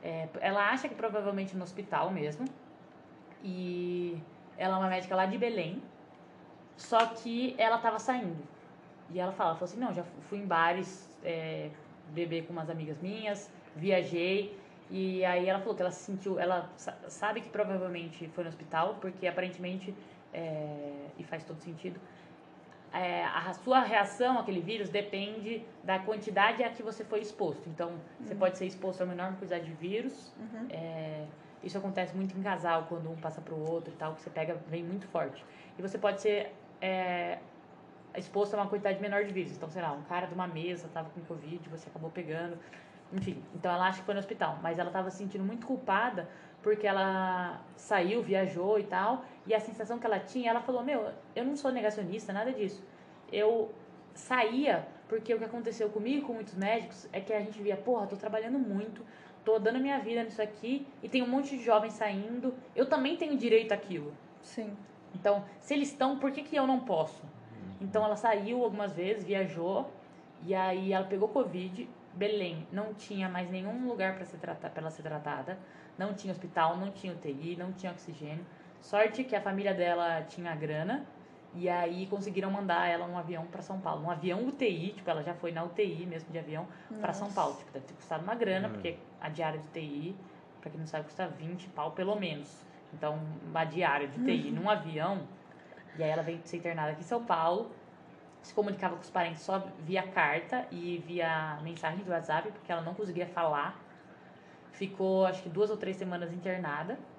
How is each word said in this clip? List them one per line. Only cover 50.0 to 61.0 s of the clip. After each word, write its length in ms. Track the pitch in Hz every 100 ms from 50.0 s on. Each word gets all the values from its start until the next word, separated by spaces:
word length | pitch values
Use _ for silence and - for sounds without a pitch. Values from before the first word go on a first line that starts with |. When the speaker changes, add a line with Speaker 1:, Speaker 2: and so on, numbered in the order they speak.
| 233
Speaker 1:
ela 140 | 202
tinha, 300 | - 262 233
ela 100 | 233
falou, 200 | 233 247
"Meu, 280 | 247 277 214 - - -
eu 80 |
não 140 | 247 285
sou 140 | 269
negacionista, 600 | 247 214 208 185 208 220
nada 220 | 196 233
disso. 280 | 247 196 - - - - - -
Eu 420 | - 214 233 - - - - -
saía, 720 | - - 254 220 240 285 175 156 - -
porque 240 | 220 220
o 60 | 220
que 40 |
aconteceu 460 | 220 233 233 - 214
comigo 300 | 214 220 285
e 20 | 254
com 80 |
muitos 200 | 226 214
médicos 560 | 175 196 226 - - -
é 80 | -
que 140 | -
a 60 | 214
gente 180 | 202 214
via: 140 | 202 196
Porra, 320 | - 240 196
tô 80 | 196
trabalhando 440 | 214 214 226 269
muito, 440 | 233 196 220 214 - - - -
tô 140 | - 220
dando 200 | 208 254
minha 200 | 269 277
vida 240 | 202 233
nisso 180 | 226 -
aqui, 460 | 214 - 226 277 - -